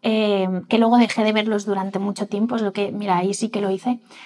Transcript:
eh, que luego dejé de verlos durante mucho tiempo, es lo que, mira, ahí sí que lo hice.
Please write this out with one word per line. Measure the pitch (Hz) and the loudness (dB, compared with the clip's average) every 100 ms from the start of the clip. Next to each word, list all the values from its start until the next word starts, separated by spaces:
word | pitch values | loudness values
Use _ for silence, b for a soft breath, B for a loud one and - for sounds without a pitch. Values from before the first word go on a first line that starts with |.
eh, | 233 220 214 196 185 185 - | -2 0 2 2 0 -2 0
que | 220 | 2
luego | 226 240 | 4 6
dejé | 226 - | 4 2
de | 214 | 0
verlos | 214 214 208 202 | 2 0 -2 -2
durante | 196 190 196 | -2 -2 -4
mucho | 202 196 202 | -4 -4 -4
tiempo, | 202 233 | -2 -2
es | 240 | 0
lo | 208 | -2
que, | 202 202 | -2 -4
mira, | 208 202 180 | -4 0 0
ahí | 185 | 0
sí | 196 220 | -2 -4
que | 208 | -2
lo | 202 | -2
hice. | 190 247 240 B B | -2 -2 -4 B B